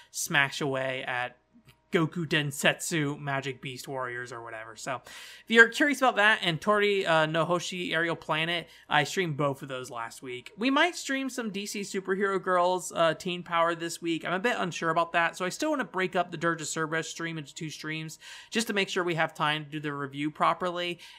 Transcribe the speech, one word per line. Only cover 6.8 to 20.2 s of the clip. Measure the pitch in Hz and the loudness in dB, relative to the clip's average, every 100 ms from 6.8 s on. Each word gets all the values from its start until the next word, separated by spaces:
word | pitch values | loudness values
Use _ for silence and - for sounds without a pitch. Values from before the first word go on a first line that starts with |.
| 208 196 180 | 4 2 4
uh, | 160 156 | 4 4
no | 160 160 | 2 2
Hoshi | 175 - 185 175 | 0 -2 -6 -2
Aerial | 165 165 160 | 0 0 -2
Planet, | - 156 160 175 165 - - | -2 -2 0 -2 -6 -14 0
I | 147 143 | 0 2
streamed | - 175 139 | 0 -2 0
both | 147 135 | -2 -2
of | 139 | -6
those | 131 127 | -10 -8
last | 120 113 - | -10 -10 -10
week. | 135 123 - - | -12 -12 -12 -2
We | 247 | 0
might | 277 349 339 | 4 2 0
stream | - 269 269 | -4 -4 -4
some | 254 226 | -6 -6
D | 196 202 | -6 -6
C | 214 | -6
Superhero | 196 202 185 190 196 190 | -6 -4 -2 0 0 0
Girls, | 190 180 180 185 - | 2 4 4 2 -2
uh, | - 165 | 2 2
Teen | 156 185 175 | 2 -4 -6
Power | 175 170 165 | -2 2 2
this | 165 170 - | 0 -4 -4
week. | 170 160 151 | -2 -2 -2
I'm | |
a | 180 | 0
bit | 233 208 | 0 0
unsure | 185 - 165 | -2 -2 0
about | 165 170 | 2 2
that, | 175 165 165 | 2 2 0
so | 185 | -4
I | |
still | - 311 | -2 -2
wanna | 285 208 | -2 -2
break | 180 185 | -4 0
up | 180 175 | 0 -2
the | - | -2
Dirge | 170 165 | 0 0
of | 147 | -4
Cerberus | 165 160 160 160 | -4 -2 -2 -4
stream | - 165 160 | -6 -8 -8
into | 143 - | -10 -10
two | 160 | -10
streams | - 156 156 156 - - - - | -8 -8 -8 -8 -12 -18 -20 -4
just | 220 226 | -2 0
to | |
make | 202 190 | 0 0
sure | 190 175 | 0 0
we | 165 | 2
have | 160 | 0
time | - 151 151 | 2 0 0
to | 147 | -4
do | 151 | -6
the | 147 | -6
review | 143 139 139 | -4 -6 -4